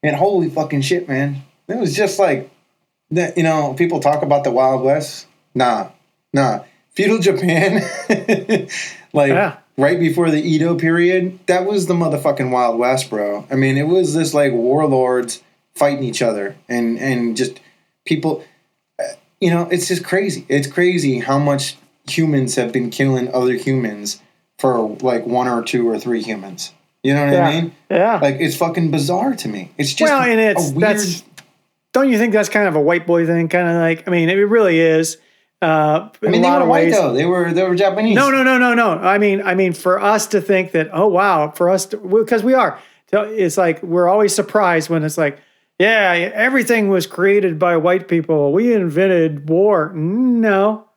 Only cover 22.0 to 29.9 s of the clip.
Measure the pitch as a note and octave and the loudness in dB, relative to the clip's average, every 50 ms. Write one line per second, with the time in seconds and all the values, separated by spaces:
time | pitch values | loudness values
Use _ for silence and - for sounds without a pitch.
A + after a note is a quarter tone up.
22 | _ - - - D#3+ D#3+ D3 C#3 C3 B2 - - A#2+ A2+ - C3 A#2+ A#2 - - | _ -8 -2 0 0 2 2 0 0 0 -2 -2 -2 -2 -2 -4 -4 -4 -2 -2
23 | C3+ C3+ C3+ B2+ B2 B2 B2 B2+ B2 B2+ B2 - - C3+ C3+ C3 A#2+ A2 G#2+ G#2 | 0 0 0 0 -2 -2 -2 0 0 0 0 -2 -2 -2 -2 0 -2 -4 -6 -8
24 | G#2 G#2 - - _ _ _ _ _ _ _ - - C3+ B2 A#2 A2 G#2+ G#2 - | -10 -10 -12 -12 _ _ _ _ _ _ _ -4 -2 0 0 0 -2 -4 -6 -4
25 | B2 B2+ B2 A#2 - A#2 A#2+ B2 B2+ B2+ B2 A#2+ A2+ - - B2 A#2 A#2 A2+ G#2 | -4 -2 -2 -2 -4 -2 -2 -2 -2 0 -2 -4 -4 -2 -2 0 0 0 -2 -4
26 | - B2 A#2 A2+ G#2 A2+ A2 G2 G2 F#2+ F2+ F2 - - _ _ _ _ _ _ | -4 -4 -4 -4 -4 -6 -8 -10 -10 -14 -14 -14 -14 -16 _ _ _ _ _ _
27 | _ C3+ C#3 C#3+ C#3+ C#3+ - F3+ F3 D#3+ D3+ E3 E3+ E3 - _ _ _ - - | _ -2 0 0 2 2 2 2 2 2 0 0 -4 -4 -8 _ _ _ 0 2
28 | F#3 A3 A3+ F3+ D3 C#3 C#3 C#3 E3+ D3+ C3+ - F3+ E3+ E3 F3+ E3+ D#3+ C#3+ D#3 | 2 2 2 2 0 0 0 0 -2 -4 -2 -2 -2 -2 0 -2 -2 0 0 0
29 | C#3 C#3+ F3 F#3 A3+ C4+ B3+ - - A2+ G#2 G2 F2+ - _ - D3 C#3 | 0 0 -2 -2 0 -2 -2 -4 -6 -8 -8 -8 -10 -12 _ -6 -6 -4